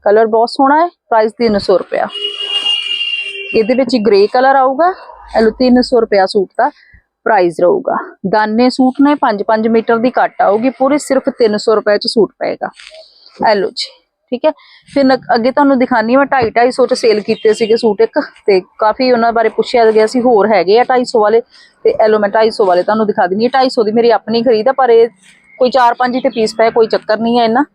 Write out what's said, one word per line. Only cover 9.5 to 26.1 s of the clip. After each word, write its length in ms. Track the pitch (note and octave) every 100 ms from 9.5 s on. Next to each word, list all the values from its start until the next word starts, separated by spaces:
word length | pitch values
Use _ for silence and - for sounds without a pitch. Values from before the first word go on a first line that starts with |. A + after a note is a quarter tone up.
| A3 A3+
ਮੀਟਰ 300 | A3+ A3 A3+
ਦੀ 120 | B3
ਕੱਟ 320 | A#3+ F3 -
ਆਊਗੀ 280 | F#3+ G#3 B3+
ਪੂਰੀ, 280 | A#3+ C4 D4
ਸਿਰਫ 300 | - C4+ C4+ -
ਤਿੰਨ 180 | A3+ G#3
ਸੌ 180 | -
ਰੁਪਏ 240 | G#3 G#3 G#3
ਚ 80 | -
ਸੂਟ 260 | A#3 F#3 _
ਪਏਗਾ। 320 | - - - - - - - _ _ - -
ਆ 80 |
ਲਓ 160 | G#3 F#3
ਜੀ। 340 | - - _ _ _ _
ਠੀਕ 120 | B3
ਹੈ। 60 | D#4 D#4 _ _ _
ਫਿਰ 160 | C#4
ਨ-, 140 | C4+ B3+ -
ਅੱਗੇ 160 | A#3+ A#3
ਤੁਹਾਨੂੰ 280 | C4 C#4+ C4+
ਦਿਖਾਉਂਦੀ 360 | B3+ A#3 A3
ਹਾਂ 60 | C4
ਮੈਂ, 60 | C#4
ਢਾਈ, 240 | C4+ A3+
ਢਾਈ 200 | A3 B3
ਸੌ 160 | B3 A#3+
ਚ 80 |
ਸੇਲ 260 | B3 A#3+ G#3
ਕੀਤੇ 320 | G3+ A3 A3
ਸੀਗੇ 220 | G#3+ G#3+ A3+
ਸੂਟ 240 | A3+ G3+
ਇੱਕ, 200 | A3+ D4+ - _ -
ਤੇ 140 | F#3+ F#3 -
ਕਾਫੀ 320 | G#3+ G#3+ B3+
ਉਹਨਾਂ 200 | A#3+ A#3
ਬਾਰੇ 160 | A3+ A3+ A3
ਪੁੱਛਿਆ 340 | A3 B3 A3
ਗਿਆ 160 | G#3+ A3
ਸੀ, 140 | B3+
ਹੋਰ 260 | A#3+ A3 G3+
ਹੈਗੇ 260 | G#3 E3+ A3
ਆ 40 |
ਢਾਈ 200 | B3 B3+
ਸੌ 160 | B3 A#3
ਵਾਲੇ, 200 | G#3 A3+ - _ - _
ਤੇ 60 | A3+
ਇਹ 180 | - A3
ਲਓ 100 | G#3+
ਮੈਂ 100 | G3+
ਢਾਈ 220 | A3 A3+
ਸੌ 140 | A3 G3
ਵਾਲੇ 160 | F3
ਤੁਹਾਨੂੰ 240 | F3+ G#3+ G#3
ਦਿਖਾ 200 | G#3+ F3+
ਦਿੰਦੀ 180 | F#3+
ਹਾਂ। 60 | A#3+
ਢਾਈ 140 | C4+ C4
ਸੌ 140 | C4
ਦੀ 80 | G#3+
ਮੇਰੀ 180 | A3+ A#3
ਆਪਣੀ 300 | G#3+ - A3+
ਖਰੀਦ 260 | A#3 A3 A3
ਆ, 40 |
ਪਰ 180 | C4 B3
ਇਹ 180 | A3+ A#3 _ _ _ _ -
ਕੋਈ 120 | B3
ਚਾਰ 240 | C4 A#3+
ਪੰਜ 220 | A#3 B3